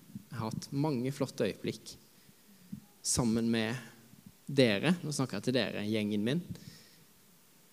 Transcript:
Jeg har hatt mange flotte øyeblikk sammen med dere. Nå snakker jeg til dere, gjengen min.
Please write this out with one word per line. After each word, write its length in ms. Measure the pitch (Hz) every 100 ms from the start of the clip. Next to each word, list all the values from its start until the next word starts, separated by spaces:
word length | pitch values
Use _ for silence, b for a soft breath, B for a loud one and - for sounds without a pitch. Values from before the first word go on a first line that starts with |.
| - - -
Jeg 80 | 117
har 100 | 110
hatt 220 | - -
mange 380 | 143 156 127 127
flotte 340 | 143 131 - 107
øyeblikk 500 | - - - - - B B B B B B - - - -
sammen 460 | - - 120 113 113
med 260 | 117 110 127 B B B - - - -
dere. 460 | 143 123 98 147 180
Nå 100 | 151
snakker 240 | 147 131 98
jeg 120 | 127
til 80 | 127
dere, 260 | 98 98 104
gjengen 400 | 110 104 107 107
min. 160 | 160 175 B B B B B B - - - - - -